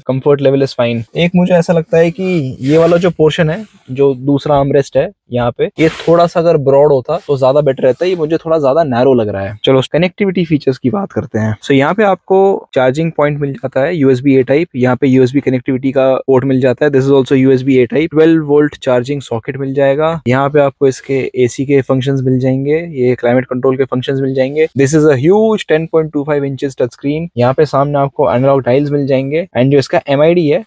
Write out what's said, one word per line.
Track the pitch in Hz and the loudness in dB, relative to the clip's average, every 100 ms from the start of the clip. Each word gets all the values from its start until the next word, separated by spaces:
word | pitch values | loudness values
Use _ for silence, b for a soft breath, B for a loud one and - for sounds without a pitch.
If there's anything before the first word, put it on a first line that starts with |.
| - | -6
comfort | 131 143 143 | -2 0 2
level | 135 139 135 | 2 0 -2
is | |
fine। | - 120 120 113 151 | -2 -2 -4 -6 -4
एक | 175 | 0
मुझे | 175 180 | 0 2
ऐसा | 175 170 | 2 2
लगता | 170 156 165 | -2 0 0
है | 170 | 0
कि | 170 185 175 131 - | 0 -4 -2 -4 -6
ये | 131 160 | 0 2
वाला | 165 170 | 4 2
जो | 180 | 0
portion | 165 156 165 156 | 0 0 2 -2
है, | 180 208 _ - | -4 -10 _ -8
जो | 131 139 | 0 0
दूसरा | 127 135 143 151 143 | 0 -2 -2 0 0
armrest | 139 143 - 131 | 2 0 0 -2
है | 180 - _ | -4 -8 _
यहाँ | 120 120 - | -4 -2 -2
पे, | - - | -4 0
ये | 160 | -2
थोड़ा | - - 170 170 | 0 0 2 2
सा | 180 | 2
अगर | 165 160 | 2 2
broad | 135 139 151 | 2 4 4
होता | 135 123 165 - | 2 -2 -6 -4
तो | 139 | 0
ज्यादा | 131 147 | 2 2
better | 147 131 | 0 0
रहता, | 131 123 180 | 0 0 -2
ये | 175 | -2
मुझे | 151 160 | -2 -2
थोड़ा | 165 160 | -2 0
ज्यादा | 135 151 | 2 0
नैरो | 156 120 135 | 0 2 2
लग | 123 104 | 2 0
रहा | 98 | -6
है। | 98 104 | -8 -4
चलो | - 135 - | 0 0 0
connectivity | 147 180 - 202 185 | -2 -2 -2 -2 -2
features | 165 147 - 131 | -2 -2 -2 -4
की | 123 | -4
बात | 101 98 | -4 -6
करते | 113 - 113 | -8 -6 -4
हैं। | 110 104 | -4 -4
So | - | 0
यहाँ | 139 143 | 0 2
पे | 190 | 0
आपको | 202 185 - 190 196 190 - | 0 0 0 2 2 0 -4
चार्जिंग | 135 131 139 165 156 | 0 0 0 -4 -2
point | 147 147 | -2 -2
मिल | 143 | -6
जाता | 135 - 135 | -6 -6 -4
है, | 143 180 | -2 0
USB | 135 127 143 135 | 2 2 2 2
A | 123 | 2
type, | 143 175 127 | 0 -2 -2
यहाँ | 123 123 | -2 0
पे | 139 | 2
USB | 131 123 139 | 2 2 0
connectivity | 131 127 - 131 135 | -2 -4 -4 -4 -2
का | 131 131 131 - | 0 0 0 0
port | 131 | 0
मिल | 139 131 | 0 0
जाता | 127 120 | 0 0
है, | 151 | 0
this | 139 | 0
is | 135 139 | 2 2
also | 123 135 | 2 2
U | 131 131 | 2 2
S | 131 | 2
B | 131 | 2
A | 120 | 2
type, | 143 160 | -2 -2
twelve | 147 160 160 147 | 2 4 2 2
volt | 147 147 - | 2 0 -2
चार्जिंग | 135 127 127 143 | -2 0 -2 -6
socket | - 113 - 135 | -6 -8 -8 -8
मिल | 135 | -6
जाएगा, | 135 139 139 160 165 117 | 0 0 0 -2 -2 -2
यहाँ | 131 139 | 0 2
पे | 147 | 2
आपको | 139 - 139 | 0 0 -2
इसके | 127 - 135 - 127 | -2 -4 -4 -4 -2
एसी | 123 - 135 | -2 -2 0
के | 139 | 0
functions | - 131 131 139 | 0 -2 -2 -2
मिल | 127 131 | 0 0
जाएंगे, | 131 131 139 156 170 | 0 -2 -2 -2 -4
ये | 143 123 | -2 -2
climate | 123 120 127 127 | 0 0 0 -2
control | 127 131 131 | -2 -2 0
के | |
functions | 131 131 123 135 | -2 -4 -4 -4
मिल | 135 | -2
जाएंगे। | 131 131 147 160 127 | -2 -2 -2 -2 0
This | 135 | 0
is | 156 156 | 2 2
a | 131 | 2
huge | 151 208 220 214 - | 2 2 2 0 -2
ten | 156 160 | -2 0
point | 165 156 | -2 -2
two | 147 | -4
five | 143 147 | -4 -2
inches | 139 135 143 - | -4 -4 -6 -4
touch | 123 - | -6 -4
screen। | 143 151 170 117 | -6 -4 -6 -2
यहाँ | 120 | 0
पे | 135 151 | 0 0
सामने | 135 143 143 | 0 -2 -2
आपको | 139 - 139 | -2 -2 0
analog | 120 135 139 | 2 2 2
tiles | 127 135 147 | 2 0 0
मिल | 147 139 | -2 0
जाएंगे | 131 135 156 185 117 | -2 -2 -4 -4 0
and | 135 | 2
जो | 139 | 2
इसका | - 175 - | 2 -2 0
एमआईडी | 139 160 175 151 | 2 2 2 2
है, | 165 | -2